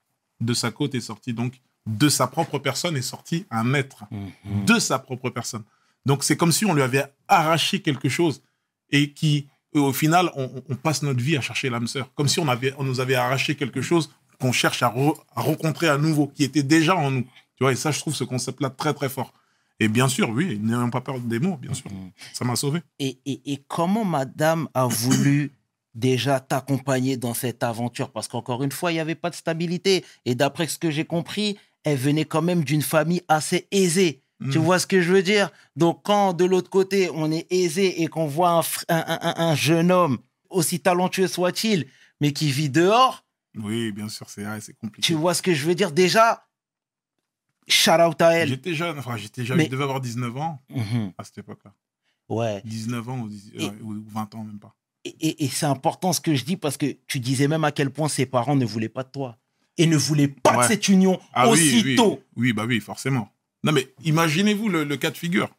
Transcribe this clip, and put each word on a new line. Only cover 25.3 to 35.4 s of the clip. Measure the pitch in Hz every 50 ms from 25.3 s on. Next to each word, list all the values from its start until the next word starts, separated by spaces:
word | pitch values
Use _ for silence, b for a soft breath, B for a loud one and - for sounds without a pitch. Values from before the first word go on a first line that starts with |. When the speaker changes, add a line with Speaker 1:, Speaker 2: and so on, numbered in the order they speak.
| 143 143 147 139 - _ _ _ _
Speaker 2:
<coughs> | _ _ _ -
déjà | 117 110 131 127 123 123 139 139 131
t'accompagner | 127 - - 135 127 - 139 123 131 - 131 127 127 131 135
dans | 123 117 120 117
cette | - - 123 113 - -
aventure ? | 120 113 107 120 120 - - 131 -
Parce | - 110 107 -
qu'encore | - 120 110 - 127 117 139
une | 143 135
fois, | - - 175 165
il |
n'y | 165
avait | 160 151 165
pas | - - 175
de | -
stabilité. | - - 170 165 160 170 170 175 175 - 196 190 175 B B B B B
Et | 117 123
d'après | 120 143 139 - - 170 143
ce | - -
que | - 170
j'ai | 147 147 160
compris, | - 160 170 147 - - 202 208 208 202 b b b b b -
elle | 151 147 135
venait | 123 147 147 156 156
quand | - - 160 156
même | 175 180 175 151
d'une | 120 151 151 139
famille | - - 160 151 160 180 175 - -
assez | 156 156 147 - 185 175 - _
aisée. | - 196 190 175 156 190 196 170 139 - _ _ _ - - 131
Tu | 139 160
Speaker 1:
Mhm. | 156
Speaker 2:
vois | 165 185 180
ce | - -
que | 196 190
je | 175 165 185
veux | 196 185
dire ? | 170 214 208